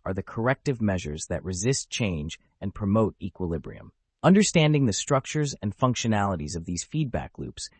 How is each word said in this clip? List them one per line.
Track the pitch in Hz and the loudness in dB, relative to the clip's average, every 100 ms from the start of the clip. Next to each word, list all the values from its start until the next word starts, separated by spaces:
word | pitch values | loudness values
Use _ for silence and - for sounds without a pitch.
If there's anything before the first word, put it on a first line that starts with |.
| - | -6
are | |
the | 95 | -6
corrective | - - 117 135 - 123 | -6 -4 -2 0 -2 0
measures | 110 92 76 76 - | 0 0 -4 -8 -6
that | 85 | -6
resist | 95 92 107 135 - | -4 -2 -2 -2 -4
change | - 110 82 76 - _ _ | -4 -2 -2 -6 -10 _ _
and | 101 | -10
promote | - 101 104 110 - | -4 2 4 2 0
equilibrium. | - - 90 82 - - - _ _ _ | -10 -6 -4 -4 -6 -14 -18 _ _ _
Understanding | 143 196 208 170 151 151 131 | 6 6 6 4 4 4 2
the | |
structures | - - 135 - 151 147 - | 0 0 0 0 -2 -2 -2
and | 107 - | -6 0
functionalities | 127 120 117 107 101 90 73 85 | 0 2 0 2 2 -2 -4 -8
of | |
these | 85 87 | -6 -6
feedback | - 151 147 80 80 - | -6 -4 -2 -4 -8 -10
loops | 123 - - - | -12 -10 -14 -16